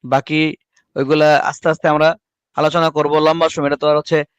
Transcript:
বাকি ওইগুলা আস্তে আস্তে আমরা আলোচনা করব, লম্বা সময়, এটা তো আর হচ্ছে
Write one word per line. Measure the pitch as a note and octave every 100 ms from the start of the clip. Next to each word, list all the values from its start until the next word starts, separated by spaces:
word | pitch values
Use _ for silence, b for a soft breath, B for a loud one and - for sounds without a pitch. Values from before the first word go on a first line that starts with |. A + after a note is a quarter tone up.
বাকি | B2+ C3 - D#3 D#3 - _ _ _ -
ওইগুলা | C#3 D3+ D3+ D3
আস্তে | D3 C#3+ E3+
আস্তে | D#3+ E3
আমরা | D3+ D#3 D#3+ _ _ _
আলোচনা | - D3+ E3 E3
করব, | D3 D3 D#3
লম্বা | D#3 E3 E3
সময়, | E3 C#3+
এটা | C#3+
তো | D3+
আর | D3+
হচ্ছে | - D#3+ D3